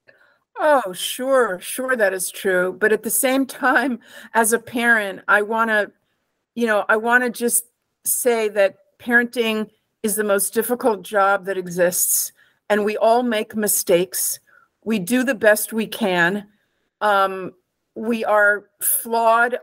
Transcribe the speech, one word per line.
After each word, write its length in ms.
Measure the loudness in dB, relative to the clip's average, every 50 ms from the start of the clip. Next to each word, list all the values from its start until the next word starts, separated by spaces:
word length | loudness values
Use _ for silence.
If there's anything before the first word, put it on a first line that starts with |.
| _ _ _ _ _ _ _ _ _ _ _
Oh, 360 | -2 2 4 4 4 2 -2
sure, 640 | -6 -8 -8 -8 -6 -6 -2 2 2 2 2 2 -2 -6
sure 380 | -8 -8 -8 -6 -4 -4 0
that 180 | 2 2 0 0
is 160 | -2 -6 -8
true. 460 | -10 -4 -2 0 2 2 0 0 -2 0
But 140 | 0 0
at 100 | 0 0
the 80 | -2 -4
same 340 | -2 0 0 2 2 0 0
time, 540 | -2 -4 -2 0 2 2 2 2 0 -4 -6 -10 -18 -20 -20 -20 -2 0
as 180 | 0 2 2
a 80 | 0 -2
parent, 600 | -2 -6 -4 -2 2 2 2 2 0 -4 -8 -8 0
I 160 | 2 2 2
wanna, 480 | 2 0 -2 -2 0 2 2 0 0 -2 -8 _ _ _ _ _ _ _ _ _ _ _ _
you 140 | -4 -2 0
know, 160 | 2 0 2 2
I 80 | 0
wanna 320 | 0 2 2 2 2 2 0
just 360 | -2 -2 -2 -2 -2 -2 -4 _ _ _ _ _ _ _ _
say 440 | -6 -4 0 0 0 2 2 0 -2
that 260 | 2 2 2 2 0 _ _ _ _ _
parenting 680 | -4 2 2 2 2 2 -2 -2 -2 0 -2 -2 -4 -6 _ _ _ _ _ _ -6
is 100 | -4 -2
the 80 | -2
most 320 | 0 0 0 0 0 -2 -2
difficult 480 | -4 -2 -2 -4 -2 0 -2 -2 -2
job 420 | -6 -4 0 0 2 2 0 0 -2
that 120 | -6 -6 -6
exists, 720 | -6 -6 -2 0 0 0 2 0 -2 -2 -2 -2 -4 -6 -10 _ _ _ _ _ _ -2
and 140 | 0 0 0
we 120 | -2 0
all 280 | 0 2 4 4 2 2
make 320 | 0 -2 -2 -4 -4 -4
mistakes. 840 | -4 -2 -2 -2 -2 0 2 2 2 2 -2 -4 -6 -6 -6 -6 -10 _ _ _ _ _ _ _ _ _
We 160 | -4 -4 -4
do 240 | -2 0 0 0 0
the 100 | 0 -2
best 380 | 2 4 4 4 4 0 -4
we 160 | -4 -4 -4 -6
can. 580 | -4 -4 -2 0 2 2 2 2 0 -2 -6 -12 _ _ _ _ _ _ _ _ _ _
Um, 540 | 0 2 2 2 2 0 -2 -6 -10 -12 -14 _ _ _ _ _ _ _ _
we 280 | -8 -4 -4 -4 -2 0
are 420 | 0 2 4 4 4 2 0 -6 _ _ _
flawed, 800 | -4 -4 -4 -4 -4 -4 -2 2 2 4 4 4 2 0 -2 -4